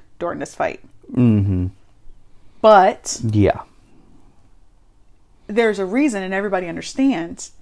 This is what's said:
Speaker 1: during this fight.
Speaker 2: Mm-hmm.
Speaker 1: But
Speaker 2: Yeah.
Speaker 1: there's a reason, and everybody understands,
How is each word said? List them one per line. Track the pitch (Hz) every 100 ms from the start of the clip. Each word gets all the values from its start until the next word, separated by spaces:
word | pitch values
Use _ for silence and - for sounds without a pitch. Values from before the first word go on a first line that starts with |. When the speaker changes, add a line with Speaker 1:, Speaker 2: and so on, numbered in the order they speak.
| - -
Speaker 1:
during | 170 147
this | - -
fight. | - - - - -
Speaker 2:
Mm-hmm. | - 123 107 98 92 92 - - _ - - - - - -
Speaker 1:
But | 220 208 190 240 - - 117
Speaker 2:
Yeah. | 104 98 - - _ _ - - - - _ - - - _ _ _ - - _ _ -
Speaker 1:
there's | 208 226 202
a | 190
reason, | 226 294 208
and | 190
everybody | 190 202 185 180
understands, | 170 - - 269 190 170 - - -